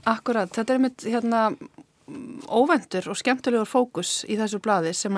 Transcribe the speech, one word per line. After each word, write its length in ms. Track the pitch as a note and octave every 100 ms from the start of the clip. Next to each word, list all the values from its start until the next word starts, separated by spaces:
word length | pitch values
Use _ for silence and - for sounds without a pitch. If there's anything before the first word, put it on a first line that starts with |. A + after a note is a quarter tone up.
| A3+
Akkurat, 440 | A3+ - A3+ F3+
þetta 180 | - A3+
er 100 | C4
einmitt, 180 | C4 B3+ A3
hérna, 520 | A#3 A#3 A3+ A3 - - - - _ - D3 - - -
óvæntur 580 | A3+ D4 D4 - F#3 -
og 60 | G3+
skemmtilegur 480 | B3+ B3+ B3+ A#3 G#3
fókus 540 | B3+ B3 - F3 - -
í 100 | G#3+
þessu 200 | G#3+ G#3
blaði 300 | A3 F#3+ E3 F3+
sem 180 | G#3